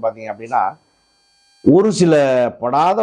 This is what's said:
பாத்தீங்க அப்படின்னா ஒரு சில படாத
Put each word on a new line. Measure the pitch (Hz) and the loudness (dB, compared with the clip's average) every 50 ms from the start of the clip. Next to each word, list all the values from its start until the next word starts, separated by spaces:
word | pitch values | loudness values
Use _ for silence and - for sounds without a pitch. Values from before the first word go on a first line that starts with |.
| 113 | -8
பாத்தீங்க | 113 107 113 110 110 104 | -8 -8 -8 -10 -14 -14
அப்படின்னா | 104 113 113 127 117 95 95 - - _ _ _ _ _ _ _ _ _ _ _ _ _ _ _ _ - - 143 | -14 -10 -6 -4 -4 -4 -4 -6 -10 _ _ _ _ _ _ _ _ _ _ _ _ _ _ _ _ 2 2 4
ஒரு | 180 208 220 175 135 | 4 4 2 0 0
சில | 180 170 160 147 143 135 131 127 123 117 117 - | 2 2 4 2 2 2 0 0 0 -2 -4 -6
படாத | 117 123 131 147 160 180 196 226 | -6 -4 -2 0 0 0 0 -2